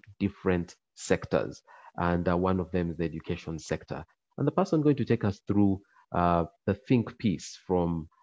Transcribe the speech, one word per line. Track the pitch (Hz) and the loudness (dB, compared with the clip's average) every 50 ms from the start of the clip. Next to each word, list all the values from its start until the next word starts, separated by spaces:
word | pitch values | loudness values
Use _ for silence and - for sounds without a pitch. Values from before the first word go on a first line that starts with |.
| - - - _ | -6 -14 -6 _
different | 101 98 - - - 98 92 87 85 - - _ _ _ _ | -4 -4 -4 -2 -2 0 0 0 -2 -4 -10 _ _ _ _
sectors, | - - - 92 85 - - - 71 52 - - - _ _ - - - - _ - | -16 -2 0 0 0 0 0 0 0 0 -2 -8 -12 _ _ -20 -20 -20 -16 _ -2
and, | 87 87 87 87 85 90 | 0 0 0 0 0 0
uh, | 87 | 0
one | 87 90 92 95 92 | 2 2 0 0 0
of | 87 85 | -2 -2
them | - 90 87 85 | -2 -2 -2 -2
is | 80 82 | -2 -4
the | 85 | -4
education | 80 78 80 - - 87 85 - 82 82 78 | -4 -4 -6 -6 -6 -8 -6 -6 -8 -10 -10
sector. | - - 78 - - - 127 139 - - _ _ _ _ _ - | -6 -6 -6 -6 -6 -10 -12 -12 -12 -16 _ _ _ _ _ -4
And | 139 | -2
the | 147 | 0
person | - - 190 190 - 156 | 0 0 0 2 0 2
going | 143 151 139 120 | 4 2 2 2
to | 113 | 2
take | - 120 113 - | 0 0 0 2
us | 104 95 - _ - | -2 -2 -4 _ 0
through, | 101 101 104 98 98 90 - _ _ _ _ _ - | 2 4 4 4 2 0 -4 _ _ _ _ _ -2
uh, | 87 87 87 85 85 82 82 - _ _ | 0 2 4 4 2 0 -2 -6 _ _
the | - 98 | -2 -2
think | - _ - 135 120 104 - - - | -2 _ 2 2 2 2 0 -6 -2
piece | - 107 82 - - - - - _ | 0 0 0 0 -4 -12 -16 -16 _
from, | - 92 90 87 85 85 82 78 - _ _ | -2 0 2 2 0 0 -2 -6 -10 _ _